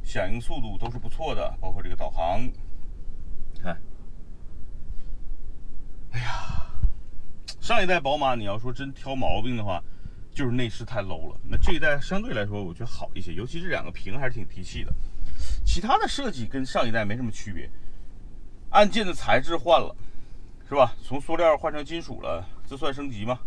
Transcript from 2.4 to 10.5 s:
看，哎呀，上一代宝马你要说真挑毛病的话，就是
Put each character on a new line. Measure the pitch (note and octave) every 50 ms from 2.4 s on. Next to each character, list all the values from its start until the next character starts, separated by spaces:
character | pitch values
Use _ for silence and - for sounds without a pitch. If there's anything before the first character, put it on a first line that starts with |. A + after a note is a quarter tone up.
| B2 C3 - - - - - - - - - - - - - - - - - - - - - -
看， | - - - - - - - - - - - - - - - - - - - - - - - - - - - - - - - - - - - - - - - - - - - - - - - - - - -
哎 | -
呀， | A#2+ - - - - - - - - - - - - - - - - - - - - - - - - - - -
上 | - - - - -
一 |
代 | F#3 F#3 E3+
宝 | C#3 C3+ C#3+ D3+
马 | C#3+ C3+ B2+
你 | A#2+ G#2
要 | G2+ G2+ -
说 | A2 B2+ A#2+
真 | - C#3 -
挑 | - - - C3+ C3
毛 | C3 B2 - E2+ G2+ G#2+
病 | B2+ B2
的 | A#2 G#2
话， | G2+ F#2 E2+ - - - - - - - - - -
就 | - - C#3+
是 | B2